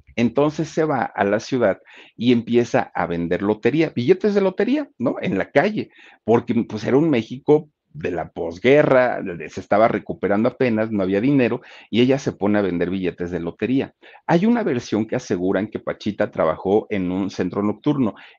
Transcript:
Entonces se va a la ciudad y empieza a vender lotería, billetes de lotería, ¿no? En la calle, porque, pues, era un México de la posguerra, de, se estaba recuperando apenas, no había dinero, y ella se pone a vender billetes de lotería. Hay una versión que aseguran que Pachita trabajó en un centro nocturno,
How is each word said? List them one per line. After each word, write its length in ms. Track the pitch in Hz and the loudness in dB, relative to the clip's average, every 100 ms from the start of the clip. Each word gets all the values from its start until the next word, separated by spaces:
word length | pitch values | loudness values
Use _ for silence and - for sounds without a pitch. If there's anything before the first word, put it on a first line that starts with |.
| _ - | _ -2
Entonces 520 | 120 139 151 147 151 | 0 2 0 0 -6
se 140 | - | -2
va 180 | 156 131 | -2 0
a 220 | 101 - | -2 0
la 160 | 101 107 | 0 0
ciudad 380 | - 127 107 92 _ - - - | -2 0 2 0 _ -20 -20 -2
y 160 | 120 | 2
empieza 580 | 117 113 117 120 127 - | 2 2 0 2 0 -2
a 100 | 87 | -4
vender 380 | 82 85 85 87 | -4 -2 -2 -2
lotería, 500 | 101 110 120 151 156 | 0 0 0 0 -2
billetes 400 | 123 123 185 214 | -2 0 2 2
de 60 | 202 | 0
lotería, 480 | 190 190 214 294 285 - | 0 0 0 0 -4 -4
¿no? 200 | 254 - | -4 -2
En 160 | 185 95 | -4 -2
la 140 | - | 2
calle, 400 | 139 196 214 - _ - _ | 2 2 -2 -8 _ -20 _
porque, 300 | - 117 117 113 - | 2 2 2 -2 -2
pues, 180 | 107 | -4
era 120 | 117 131 | 0 2
un 140 | 165 | 4
México 580 | 123 110 131 - 151 151 _ _ | 0 -2 -6 2 2 2 _ _
de 200 | - 90 | -10 -6
la 180 | 87 78 | -6 -8
posguerra, 920 | 87 82 87 123 147 147 131 123 - | -8 -8 -2 4 4 6 4 2 -2
de, 300 | 95 85 76 | -8 -10 -10
se 100 | - | -12
estaba 280 | - 101 113 | -2 2 4
recuperando 600 | 104 - 87 95 101 123 | 2 -6 -6 -2 0 0
apenas, 420 | - 127 110 113 | 0 0 0 -2
no 120 | 104 | -2
había 180 | 92 98 | 0 0
dinero, 400 | 131 143 117 120 - - - | 2 2 2 -2 -10 -20 -4
y 100 | 107 | 2
ella 180 | 127 135 | 2 2
se 140 | - | -2
pone 260 | - 98 104 | -2 0 2
a 40 | |
vender 260 | 98 87 87 | 0 0 -2
billetes 420 | 95 87 - 87 | -2 -4 -6 -8
de 100 | 85 | -6
lotería. 540 | 85 - 107 131 104 _ - - - | -8 -6 -2 -2 -4 _ -20 -14 0
Hay 200 | 170 220 | 2 2
una 160 | 240 | 0
versión 420 | 202 123 - 107 | -2 -4 -2 -4
que 120 | 110 123 | -2 -6
aseguran 520 | - 95 92 95 110 | -4 -2 0 -2 -2
que 120 | 95 | -6
Pachita 500 | - - 107 98 104 | -8 -6 -6 -4 -4
trabajó 560 | - 82 85 92 107 - | 0 0 0 0 0 0
en 240 | 104 90 | -4 -2
un 160 | 92 101 | -2 -4
centro 340 | - 92 98 | -4 -4 -2
nocturno, 520 | 104 101 151 143 110 - - | -4 -2 -2 0 -2 -4 -20